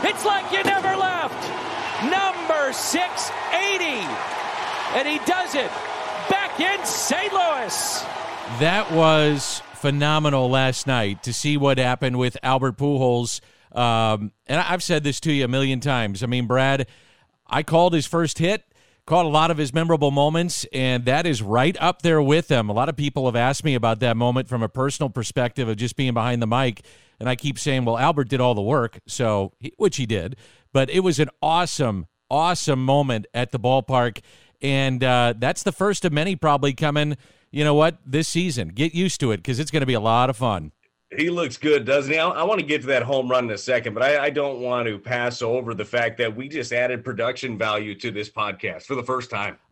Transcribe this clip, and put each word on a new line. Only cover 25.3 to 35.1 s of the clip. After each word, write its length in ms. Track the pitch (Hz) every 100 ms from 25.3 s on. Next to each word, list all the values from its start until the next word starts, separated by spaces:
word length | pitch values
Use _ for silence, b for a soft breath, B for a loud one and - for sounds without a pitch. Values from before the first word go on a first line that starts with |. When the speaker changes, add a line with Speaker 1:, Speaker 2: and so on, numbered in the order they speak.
| - 120 - 120
Speaker 2:
of 80 | 104
just 180 | 120 -
being 180 | 131
behind 280 | 120 117 120
the 60 | 113
mic, 340 | 120 135 107 b b b b
and 80 | 117
I 80 | 127
keep 200 | 143 123
saying, 280 | - 131 120
"Well, 120 | 117
Albert 300 | 139 151 123
did 140 | 131
all 120 | 123
the 80 | 110
work," 380 | 101 143 117 - -
so 460 | - 117 104 98 _
he, 100 | - _
which 180 | 202 -
he 100 | 120
did. 300 | 107 87 131 b b b
But 160 | 135 131
it 100 | 170
was 200 | 185 139
an 100 | 147 _
awesome, 680 | 147 165 175 - 131 98 82 _ _
awesome 540 | 139 170 175 - 131
moment 440 | 131 143 139 113 98
at 180 | 120 120
the 80 | 127
ballpark, 600 | 123 131 - 131 120 104 b b b b
and, 400 | 139 135 135 127
uh, 340 | 131